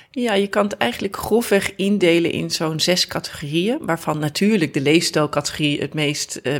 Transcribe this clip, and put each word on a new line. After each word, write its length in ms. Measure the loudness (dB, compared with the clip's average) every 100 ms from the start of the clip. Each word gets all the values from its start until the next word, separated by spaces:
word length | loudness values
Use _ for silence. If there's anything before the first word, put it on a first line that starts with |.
| -10
Ja, 220 | -4 0
je 120 | 2 2
kan 180 | 0
het 120 | 0 0
eigenlijk 400 | -2 -2 -6 -6
grofweg 580 | 0 0 4 2 0 -2
indelen 540 | 0 4 4 4 2
in 180 | -2 -4
zo'n 300 | -4 -2 0
zes 260 | 0 0 0
categorieën, 720 | -4 -10 -10 -4 -2 0 -2
waarvan 380 | -2 -4 -2 -2
natuurlijk 560 | -2 0 2 2 2
de 60 | 0
leefstijlcategorie 1000 | 4 4 4 0 0 0 -4 -2 -2 0
het 140 | -4
meest, 420 | -2 -2 -2 -6 -6
eh, 180 | -4 -2